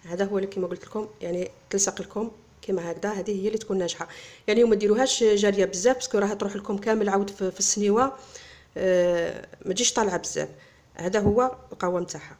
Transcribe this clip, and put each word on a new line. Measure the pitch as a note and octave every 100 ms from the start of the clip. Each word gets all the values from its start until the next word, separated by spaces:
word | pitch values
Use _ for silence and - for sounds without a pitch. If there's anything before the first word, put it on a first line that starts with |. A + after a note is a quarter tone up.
هذا | E3+ F3 G3
هو | G3+
اللي | G3
كيما | G3 F3+
قلت | F3+ -
لكم، | G#3+ G#3+ -
يعني، | F3 F3+ F3+ - _
تلصق | G3 - -
لكم | F#3 G#3 A3+ A3 - -
كيما | - F#3+ E3+
هكذا، | E3 G3+
هذه | G#3 F#3 G3+
هي | G3
اللي | A3
تكون | - F#3+
ناجحه. | F3 - E3+ - - - -
يعني، | G#3+
وما | A#3 G#3
ديروهاش | G#3 G#3+ C4 -
جاريه | A3 G#3 G#3 G3 F#3
بزاف، | F3+ G#3 B3+
باسكو | - G#3
راها | G3+
تروح | G3+ G3+ G3+
لكم | - G3+
كامل | A3 A3 G#3
عاود | G3 G3+
في، | - F#3+
في | -
السنيوه، | - - G#3 G#3 C4+ C4+ - - - - _ -
آه، | F#3 F3+ F3 F3 E3+ - - - -
ما |
تجيش | F#3 A#3+
طالعه | - G#3+ F3+
بزاف. | - D#3 D3+ - - _ _
هذا | - E3+ G#3+
هو | G3+ G#3 B3+ B3+ -
القوام | - F3+ F3+
تاعها. | F3 F#3 - -